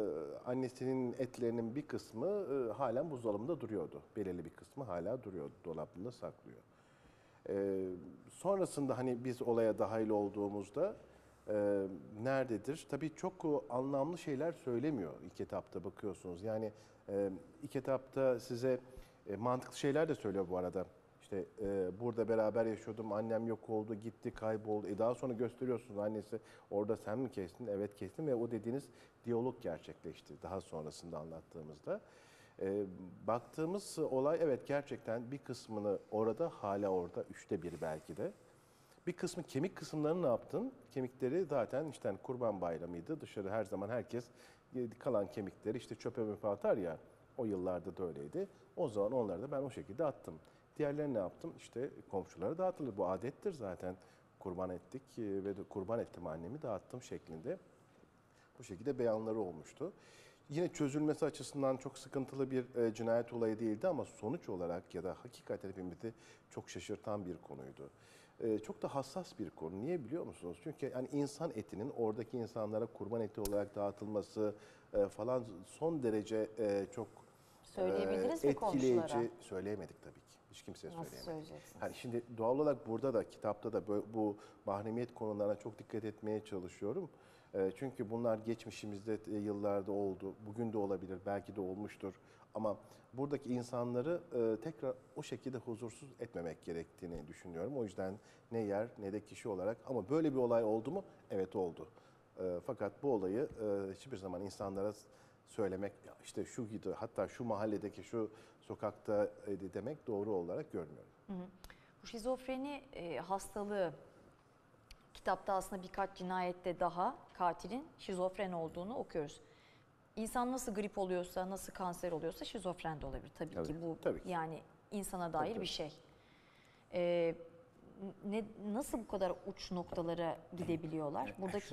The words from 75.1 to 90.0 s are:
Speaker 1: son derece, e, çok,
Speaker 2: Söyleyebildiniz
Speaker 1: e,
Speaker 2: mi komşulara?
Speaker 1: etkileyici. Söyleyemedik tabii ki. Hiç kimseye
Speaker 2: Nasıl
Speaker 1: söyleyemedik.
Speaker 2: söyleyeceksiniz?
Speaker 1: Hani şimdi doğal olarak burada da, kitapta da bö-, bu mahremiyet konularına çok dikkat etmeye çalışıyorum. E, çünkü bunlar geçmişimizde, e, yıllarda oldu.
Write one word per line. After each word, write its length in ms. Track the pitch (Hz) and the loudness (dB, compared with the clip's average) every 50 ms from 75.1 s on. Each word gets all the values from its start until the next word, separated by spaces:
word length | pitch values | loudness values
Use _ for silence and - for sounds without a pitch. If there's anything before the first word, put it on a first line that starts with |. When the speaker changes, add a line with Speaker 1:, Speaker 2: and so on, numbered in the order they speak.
| - - 107 120 127 127 120 117 98 87 92 | 2 0 0 2 2 2 0 -2 -8 -12 -14
Speaker 1:
son 380 | - - - 151 165 170 151 123 | -16 -6 -2 0 2 2 4 4
derece, 460 | 117 107 107 101 101 113 110 107 - - 120 | 4 4 4 2 2 2 2 2 2 2 2
e, 300 | 113 104 101 101 98 92 | 2 4 4 4 2 0
çok, 160 | - - 107 - - - - - - - - - - - | -2 -6 -6 -6 -8 -14 -20 -20 -20 -20 -20 -20 -20 -20
Speaker 2:
Söyleyebildiniz 840 | - - - - 185 185 196 196 190 190 190 190 190 247 330 320 - | -20 -10 -2 0 2 4 4 4 4 4 4 4 4 2 2 4 4
Speaker 1:
e, 20 | 143 | 4
Speaker 2:
mi 80 | 139 | 4
komşulara? 480 | 139 233 208 170 135 127 131 120 117 113 | 6 4 2 4 6 6 8 8 6 6
Speaker 1:
etkileyici. 280 | 147 147 139 120 113 - - | 4 2 2 2 0 -2 -6
Söyleyemedik 640 | - - 101 92 92 101 107 98 85 - - - | -10 -6 -4 -2 -2 -2 -2 -2 -4 -8 -12 -16
tabii 120 | - - - | -18 -18 -18
ki. 240 | - - - - - - - | -18 -20 -20 -20 -20 -20 -20
Hiç 120 | - - - | -20 -16 -14
kimseye 240 | - - - - 156 | -12 -12 -10 -10 -10
Speaker 2:
Nasıl 100 | 170 165 165 | -8 -8 -8
Speaker 1:
söyleyemedik. 220 | - - - - | -8 -10 -8 -8
Speaker 2:
söyleyeceksiniz? 560 | 175 165 156 151 156 156 151 - - - - | -6 -6 -6 -8 -10 -14 -14 -16 -16 -8 -6
Speaker 1:
Hani 140 | 104 98 - | -6 -6 -6
şimdi 280 | - - 127 117 120 117 - 120 110 | -6 -4 -2 -2 -2 -2 -4 -2 2
doğal 220 | 113 117 127 139 | 4 4 6 6
olarak 280 | 151 151 139 120 - 110 | 6 4 4 2 0 -2
burada 260 | 110 110 123 135 120 | 0 2 2 4 4
da, 160 | 107 90 - | 4 2 2
kitapta 440 | - - - 107 104 - - 117 107 | -4 -2 0 0 0 0 -2 0 0
da 40 | 101 | 2
bö-, 260 | 87 101 104 104 104 104 113 | 2 4 2 2 2 2 2
bu 240 | 113 110 104 101 104 - - - - - | 2 4 4 2 0 -6 -16 -20 -6 -2
mahremiyet 480 | 104 98 101 107 113 110 120 123 117 - | -2 0 0 0 -2 0 -2 -2 -2 -4
konularına 420 | - 113 107 104 104 104 104 104 | -4 -2 -2 2 2 4 4 2
çok 240 | 104 - 120 110 - | 2 -2 -8 -10 -10
dikkat 240 | 104 - - 110 107 | -8 -6 -4 -2 -2
etmeye 400 | 110 104 - 110 107 107 107 104 | -4 -6 -4 -2 0 0 0 0
çalışıyorum. 640 | - 101 95 90 87 - - 101 101 127 185 180 147 - - - - - - - - - | -2 -4 -4 -4 -6 -6 -2 -2 0 0 -2 -4 -6 -10 -16 -20 -20 -20 -20 -16 -4 2
E, 180 | 98 95 95 92 | 4 4 4 2
çünkü 340 | - 139 131 120 - 123 104 | 0 -4 -4 -2 -4 -2 -2
bunlar 280 | 113 117 120 117 110 110 | 0 2 4 4 4 4
geçmişimizde, 840 | 107 113 117 - - 110 101 - - 107 101 98 101 113 107 104 - - | 2 0 -2 -2 -4 -8 -10 -8 -6 -6 -6 -4 -2 0 -2 0 -2 -2
e, 80 | 107 104 | -2 0
yıllarda 540 | 101 107 101 101 101 101 101 101 95 104 | 2 2 0 2 2 2 2 2 2 2
oldu. 440 | 98 101 | 2 2